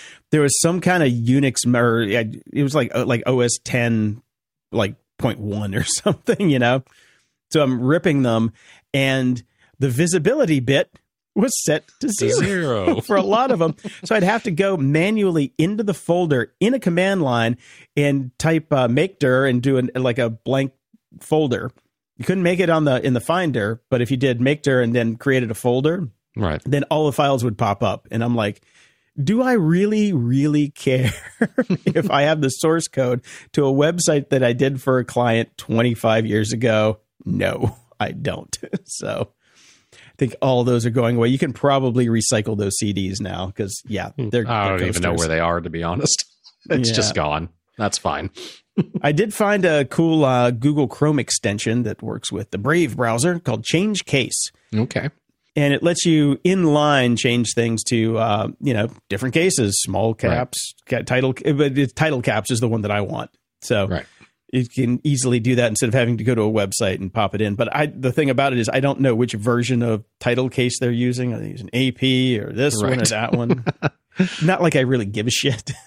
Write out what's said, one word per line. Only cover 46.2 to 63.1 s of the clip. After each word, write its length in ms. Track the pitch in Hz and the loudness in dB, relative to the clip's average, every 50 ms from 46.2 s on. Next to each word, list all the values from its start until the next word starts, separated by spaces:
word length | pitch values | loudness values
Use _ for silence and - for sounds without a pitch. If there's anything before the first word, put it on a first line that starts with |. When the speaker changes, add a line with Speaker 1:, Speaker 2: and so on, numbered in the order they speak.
| - - _ _ _ | -4 -8 _ _ _
Speaker 2:
<laughs> 240 | - _ _ - - | -20 _ _ -6 -4
It's 200 | 160 131 120 113 | -2 0 0 0
just 220 | 113 113 104 104 - | 0 -2 -2 -2 -2
Speaker 1:
Yeah. 60 | 90 | -2
Speaker 2:
gone. 260 | 76 73 73 78 85 85 - _ _ _ _ | -2 -2 -2 -4 -6 -8 -12 _ _ _ _
That's 220 | - 107 98 - - | -6 -4 -4 -4 -4
fine. 320 | - 87 73 73 85 95 - - - - - - _ _ _ - - - - - | -4 -4 -4 -4 -8 -10 -12 -14 -18 -18 -20 -20 _ _ _ -4 -4 -4 -4 -4
Speaker 1:
I 100 | - 143 | -2 0
did 200 | 151 156 226 214 | 0 0 0 -2
find 320 | - - 214 202 208 202 180 | -2 0 0 0 2 2 2
a 200 | 170 156 147 135 | 2 2 2 0
cool, 400 | - - - 165 165 160 156 143 | 0 0 0 2 2 4 4 4
uh, 260 | 131 127 123 123 123 | 4 4 4 2 2
Google 380 | 123 110 123 147 147 147 139 - | 0 0 0 0 2 2 0 -2
Chrome 300 | - - 147 151 151 135 | 0 0 0 2 2 0
extension 640 | 113 - - - - 104 101 104 - 117 113 123 117 | -2 -2 -4 -2 -2 -2 -2 -2 -2 -2 -2 -2 -2
that 180 | 104 98 - | -4 -6 -8
works 300 | 110 110 110 117 - - | -8 -10 -8 -8 -8 -8
with 180 | - 87 - - | -8 -8 -8 -8
the 80 | - 98 | -8 -4
Brave 380 | 104 135 160 175 165 120 92 | -2 0 0 0 0 0 -2
browser 420 | - 123 113 113 120 139 180 175 170 | -2 -2 0 0 0 0 -2 -2 -2
called 240 | - 131 113 110 110 | -4 -4 -4 -4 -2
Change 400 | - - 165 202 214 208 185 - | -2 -2 0 0 -2 -4 -6 -4
Case. 460 | - 147 135 113 - - - - - - _ _ _ 107 | -2 -2 -2 0 -2 -4 -6 -6 -8 -10 _ _ _ -2
Speaker 2:
Okay. 360 | 107 120 - - 95 - 151 - _ _ _ _ _ _ _ - | -2 -2 -2 -4 -4 -6 -6 -8 _ _ _ _ _ _ _ -2
Speaker 1:
And 160 | 151 143 143 | 0 0 2
it 120 | 139 - 156 | 0 0 0
lets 200 | 170 170 - - | 0 0 0 2
you 320 | 175 160 156 147 143 139 - - | 2 4 4 4 2 0 0 0
inline 720 | 175 190 190 175 151 147 151 147 147 143 135 123 120 120 | 0 2 2 2 2 2 2 2 2 2 2 2 2 2
change 360 | 113 - 127 117 120 117 - - | 2 2 2 2 0 0 0 0
things 300 | 120 117 113 113 107 - | 0 0 0 -2 -4 -2
to, 340 | - 123 113 110 113 113 110 | -2 0 0 0 0 0 0
uh, 300 | 113 113 104 107 107 - - - | 0 0 0 0 -2 -4 -6 -6
you 140 | - 143 117 | -4 -2 0
know, 140 | 104 110 117 - - _ - | 0 -2 -4 -6 -12 _ -8
different 260 | 98 98 127 131 117 | -6 -4 -4 -2 0
cases, 460 | 156 175 190 - 147 113 101 95 - | 2 2 2 2 0 0 0 0 -2
small 280 | - - 98 98 110 113 | -4 -4 -2 -2 -2 -2
Speaker 2:
Right. 80 | 113 - | -2 -2
Speaker 1:
caps, 560 | - 95 82 80 127 - - - - - - _ _ | -2 -2 0 -2 -4 -6 -8 -10 -10 -12 -14 _ _
ca-, 160 | - 127 117 | -6 -6 -4
title, 300 | - - 127 127 131 131 127 | -2 -2 0 0 0 0 -2
ca-, 180 | - - - | -2 -2 0
but 260 | 143 135 151 143 127 139 | 0 2 0 0 2 0
it's 140 | 139 117 | -2 -2
title 280 | - - 160 156 139 123 | -2 -2 -2 0 -2 -2
caps 280 | 113 131 104 110 101 - | -2 0 -2 -2 -2 -2
is 80 | 127 110 | -2 -2
the 80 | 123 110 | 0 0
one 140 | 117 110 | -2 -2
that 80 | 101 104 | -2 -2
I 100 | 104 104 | -2 -2
want. 280 | 101 95 | -4 -4